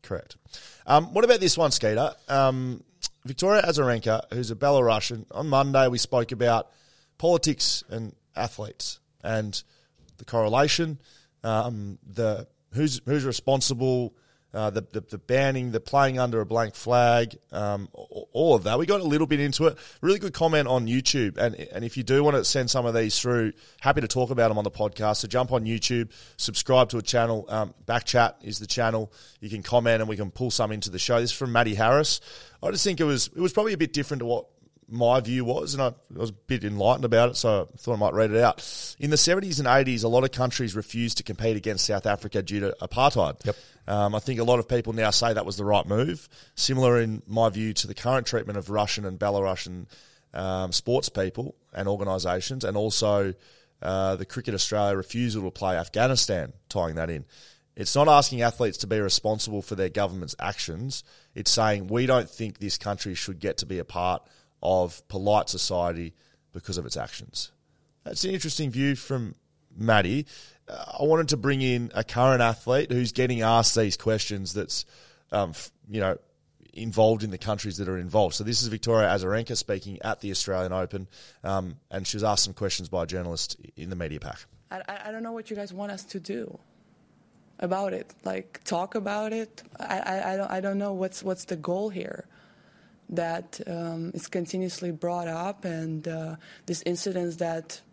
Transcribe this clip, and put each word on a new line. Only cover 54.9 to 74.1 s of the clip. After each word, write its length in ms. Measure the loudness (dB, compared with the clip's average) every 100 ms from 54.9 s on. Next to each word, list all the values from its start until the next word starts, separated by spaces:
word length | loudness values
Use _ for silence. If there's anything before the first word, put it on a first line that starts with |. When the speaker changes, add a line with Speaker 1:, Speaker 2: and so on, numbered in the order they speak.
| 0
Speaker 1:
refusal 460 | -4 -4 -2 -2 -6
to 40 |
play 280 | -4 -2 -2
Afghanistan, 760 | -2 0 2 2 2 0 -4 -12 _
tying 240 | -2 -2
that 160 | -2 -4
in. 160 | -6 -10 -20 -20 _ _ -8
It's 200 | -2 4
not 120 | 8
asking 360 | 6 6 2
athletes 340 | 0 2 -2 -2
to 80 | -2
be 120 | 0
responsible 640 | 2 0 0 -2 -2 -6
for 100 | -6
their 160 | -4 -2
government's 460 | 0 -2 -4 -10 -6
actions. 680 | -6 -6 -8 -6 -8 -8 -12 -20 _
It's 160 | -4 0
saying 380 | 2 2 0 -2
we 180 | -2 2
don't 240 | 2 0
think 300 | -8 -10 -8
this 180 | -6 -6
country 380 | -6 -6 -6 -8
should 240 | -8 -6
get 180 | -4 -4
to 80 | -6
be 140 | -6
a 60 | -6
part 360 | -2 -2 -2 _ _ _ _
of 440 | 2 2 2 -4 _
polite 380 | -4 2 4 2
society 680 | -2 -2 0 -2 -4 -10 _ _ _ _
because 280 | -16 -8 -8
of 80 | -6
its 100 | -8
actions." 540 | -8 -12 -12 -10 -10 _ _ _ _ _
That's 200 | -12 -6
an 80 | -2
interesting 400 | -2 -2 -2 -2
view 240 | 0 0 -2
from 400 | -4 -4 -4 -12 _ _ _ -4
Matty. 480 | 4 6 6 0 -4 -14 -20 _ -16
Uh, 300 | -14 -12 -2
I 20 |
wanted 240 | 4 4 4
to 80 | 2
bring 240 | 2 2
in 300 | 2 0 0
a 100 | -4
current 380 | -2 2 4 6
athlete 500 | 4 2 2 2 2
who's 200 | 0 0
getting 300 | 0 0 2
asked 340 | 4 6 6 4
these 220 | 2 0
questions 560 | 0